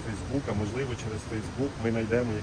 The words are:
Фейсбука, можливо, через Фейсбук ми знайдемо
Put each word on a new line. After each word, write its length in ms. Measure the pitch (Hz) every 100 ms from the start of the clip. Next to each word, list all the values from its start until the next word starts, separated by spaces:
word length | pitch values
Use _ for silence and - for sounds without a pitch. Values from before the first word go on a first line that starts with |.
| 113
Фейсбука, 480 | 98 95 135 131
можливо, 380 | 104 104 120 135 113
через 180 | - 107 -
Фейсбук 420 | 113 101 101 143 -
ми 80 | 113
знайдемо 400 | 113 110 120 120 107